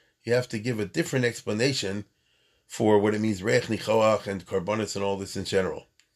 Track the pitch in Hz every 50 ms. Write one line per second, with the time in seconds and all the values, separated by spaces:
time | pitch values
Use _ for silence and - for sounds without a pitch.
0 | _ _ _ _ _ 113 120 123 120 - - 107 104 127 120 107 104 92 - 160
1 | 165 - 147 127 123 117 110 - - - 107 107 123 143 135 - 104 95 98 104
2 | 107 - _ _ _ _ _ _ _ _ _ _ _ _ - - 113 107 107 104
3 | 101 110 107 107 110 110 104 90 92 113 123 123 - - 110 92 - 107 110 113
4 | 110 110 107 101 - 104 98 92 87 - 101 95 85 98 107 110 104 - - 98
5 | 101 101 98 95 98 90 - 98 95 - 104 95 92 82 - - - _ _ _
6 | _ _ _